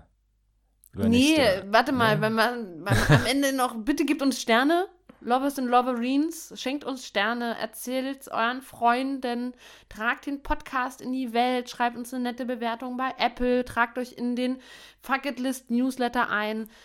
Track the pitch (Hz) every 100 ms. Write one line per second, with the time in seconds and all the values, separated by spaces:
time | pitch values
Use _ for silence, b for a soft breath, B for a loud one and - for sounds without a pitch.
0 | - _ _ _ _ _ _ _ _ 190
1 | 220 240 285 311 233 190 196 220 254 262
2 | 220 208 220 220 226 240 196 160 180 208
3 | - 151 226 277 277 269 254 226 214 311
4 | 285 311 269 233 - 226 277 339 392 _
5 | - - 226 262 277 277 247 247 254 240
6 | 247 277 320 320 - 294 254 285 247 262
7 | - 202 208 240 233 - 220 - 247 262
8 | 262 269 - - 226 262 - - 233 240
9 | 269 269 247 240 247 B B B - 202
10 | 233 285 285 277 - 302 - 262 254 -
11 | 247 262 247 233 247 254 247 - 240 247
12 | 240 254 247 240 247 233 233 233 254 247
13 | 262 262 247 247 247 247 247 233 240 254
14 | 247 - 240 247 254 254 B B B B
15 | - 262 285 254 262 254 - 233 262 254
16 | 240 240 - 208 214 220 214 B